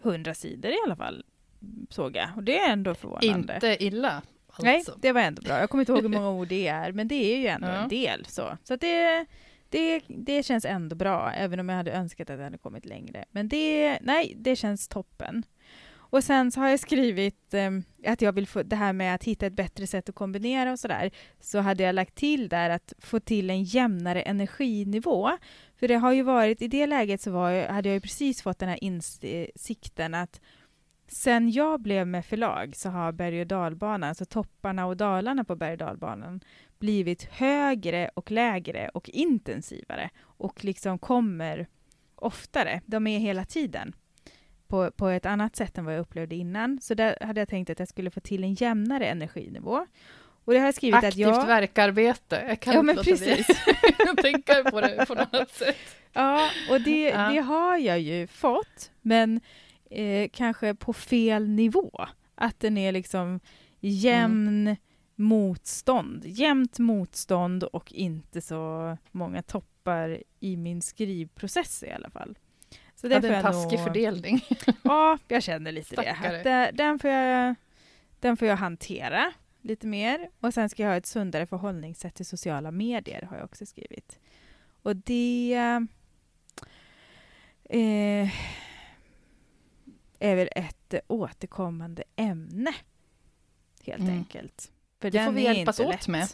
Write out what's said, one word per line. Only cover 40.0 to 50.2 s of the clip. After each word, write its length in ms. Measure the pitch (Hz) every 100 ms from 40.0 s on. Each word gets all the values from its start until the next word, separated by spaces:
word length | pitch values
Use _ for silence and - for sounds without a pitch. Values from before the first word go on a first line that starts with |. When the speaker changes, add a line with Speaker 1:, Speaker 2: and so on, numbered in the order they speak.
| - _
Speaker 1:
och 420 | _ - 190 -
liksom 360 | 196 185 196 185
kommer 680 | - 247 220 165 160 156 170 _ _ _ _ -
oftare. 680 | 220 - - 285 - 185 -
De 220 | 220 214
är 120 | 208
hela 260 | 214 190 196
tiden 480 | 330 247 - - - _ _ - - _ _ -
på, 240 | 190 180
på 160 | - 190
ett 180 | 180 180
annat 300 | 208 220 -
sätt 220 | 196 -
än 80 | 160
vad 80 |
jag 60 | 160
upplevde 340 | 170 165 165 170
innan. 440 | 175 202 240 277
Så 120 | -
där 240 | 220 220 -
hade 200 | 220 214
jag 60 | 202
tänkt 200 | 190 180
att 100 | 160
jag 80 | 185
skulle 220 | - 185
få 80 | 185
till 240 | - 196
en 100 | 190
jämnare 520 | 190 240 214 220 269 147
energinivå. 840 | 170 156 160 - - - 262 359 _ - -